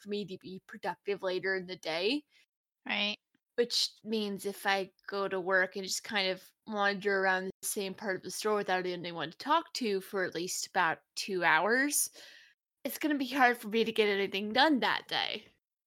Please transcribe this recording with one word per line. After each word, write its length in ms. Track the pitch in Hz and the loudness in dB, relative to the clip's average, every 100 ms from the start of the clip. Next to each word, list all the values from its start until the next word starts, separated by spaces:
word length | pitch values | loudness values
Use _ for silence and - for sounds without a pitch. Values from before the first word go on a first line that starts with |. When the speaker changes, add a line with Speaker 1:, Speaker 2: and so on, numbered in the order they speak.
Speaker 1:
for 80 | 202 | -6
me 160 | 208 196 | -6 -6
to 120 | 185 | -10
be 220 | 165 190 - | -12 -14 -14
productive 540 | 220 202 - - 190 | -8 -6 -4 -4 -4
later 340 | 190 180 185 190 | -2 -2 0 -2
in 120 | 180 | -4
the 80 | 185 | -8
day. 480 | 165 160 196 294 - _ _ _ _ _ - | -4 0 0 0 -4 _ _ _ _ _ -4
Speaker 2:
Right. 320 | 208 208 208 _ _ _ - | -2 -2 -4 _ _ _ -2
Speaker 1:
Which 340 | 240 - - - | 0 0 -2 -4
means 420 | 208 220 208 196 202 | -4 -2 -2 -4 -8
if 200 | 196 202 | -4 0
I 260 | 196 190 _ - | 0 -2 _ -8
go 200 | 196 196 | -4 -2
to 120 | 190 | -2
work 340 | 180 190 190 208 | 2 2 2 -2
and 80 | 185 | -6
just 180 | - - | -6 -4
kind 240 | 208 185 | 0 0
of 120 | 185 - _ - | -2 -8 _ -6
wander 520 | 208 202 202 202 196 | 0 0 2 0 2
around 300 | 190 185 190 - | 4 2 0 -6
the 60 | - | -6
same 260 | - 196 | -4 -4
part 220 | 190 214 185 | -6 -6 -6
of 40 | |
the 80 | - | -6
store 240 | - 214 208 | -4 0 0
without 300 | 202 185 180 | 2 0 -2
anyone 460 | 180 175 170 151 | -4 -6 -6 -8
to 60 | - | -6
talk 360 | 269 330 320 | 0 0 0
to 260 | - 226 190 | -4 -2 -2
for 220 | 190 196 | -2 -2
at 100 | 180 160 | -2 -2
least 320 | 180 - - | -4 -6 -2
about 320 | 190 165 - _ - | 2 2 0 _ -10
two 280 | - 185 | -4 2
hours, 680 | 170 160 190 247 247 - - - - - - _ _ _ 269 | 4 6 6 2 2 0 -2 -6 -20 -20 -20 _ _ _ -10
it's 140 | - | -2
gonna 160 | 311 294 | 0 0
be 100 | 254 | 0
hard 300 | 269 247 240 | 4 4 4
for 120 | 214 | 0
me 140 | 226 220 | 2 2
to 60 | |
get 160 | 220 208 | 4 4
anything 440 | 196 196 190 208 | 2 0 -2 0
done 260 | 226 311 269 | 4 6 4
that 260 | 190 - - | 2 0 0
day. 400 | 147 65 - - _ _ _ | -2 -2 -6 -12 _ _ _